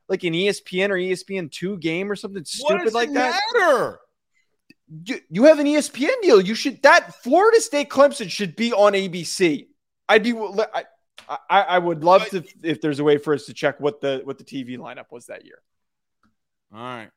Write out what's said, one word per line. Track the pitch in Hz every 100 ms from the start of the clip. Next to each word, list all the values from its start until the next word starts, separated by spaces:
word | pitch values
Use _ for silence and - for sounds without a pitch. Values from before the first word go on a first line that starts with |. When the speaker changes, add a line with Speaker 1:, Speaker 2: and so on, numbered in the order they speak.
| -
Speaker 1:
like, | 190
an | 175
E | 165 202
S | 190
P | - 185
N | 202
or | 185
E | 185
S | 185
P | - 190
N | 156
two | - 180 202
game | 160 170 202
or | 196
something | 208 196
Speaker 2:
What | 143
Speaker 1:
stupid | 214 294 349
Speaker 2:
does | 320
Speaker 1:
like | 233 240
Speaker 2:
it |
Speaker 1:
that? | 277 254 381 415
Speaker 2:
matter? | 480 349 240 135 - _ _ _ _ _ _ _ _ _ 156
Speaker 1:
You, | 185 247 -
you | 170
have | 294 302
an | 285
E | 302
S | -
P | - 320
N | 523
deal. | 359 208
You | 185
should, | 226 277 202
that | 277 339 175 -
Florida | 247 320 440 453
State | - 285 285
Clemson | - 285 - 185
should | - 190
be | 147 233
on | 202 208
A | 196 190
B | 180
C. | 156 - 175 139 - _ _ _ -
I'd | 220
be, | 226
I, | 226 208 202 220 - - _ _ - -
I, | 143 - 185
I | 170 180
would | 175 160
love | 165 196 214
Speaker 2:
But | 190
Speaker 1:
to, | - _
if | 160 143
there's | 156 139
a |
way | 147 147
for | 156
us | 143 -
to |
check | - 147 -
what | 143 143
the, | 139 131
what | 135 131
the |
T | - 139
V | 123 127
lineup | 117 131 -
was | 123 120
that | 98 -
year. | _ _ _ _ _ _ _ _ _ _ _ _
Speaker 2:
All | 107
right. | 123 120 107